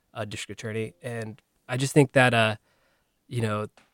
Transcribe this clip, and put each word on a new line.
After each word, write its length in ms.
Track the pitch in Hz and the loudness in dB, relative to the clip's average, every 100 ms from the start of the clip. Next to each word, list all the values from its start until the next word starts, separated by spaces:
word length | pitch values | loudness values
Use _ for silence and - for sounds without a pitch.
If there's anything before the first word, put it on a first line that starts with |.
| _ | _
uh, 120 | 120 107 | -10 -8
district 340 | 107 - 101 | -10 -12 -10
attorney. 340 | 113 110 110 - | -6 -6 -6 -8
And 360 | 123 117 110 107 _ _ - | -10 -8 -10 -12 _ _ -6
I 100 | 127 | -2
just 160 | 135 | 2
think 200 | 156 135 | 4 4
that, 200 | 135 123 | 4 4
uh, 220 | 117 110 104 _ _ _ _ _ _ - | 4 2 -2 _ _ _ _ _ _ -10
you 140 | 120 | -4
know, 260 | 110 104 107 _ _ | -2 -4 -6 _ _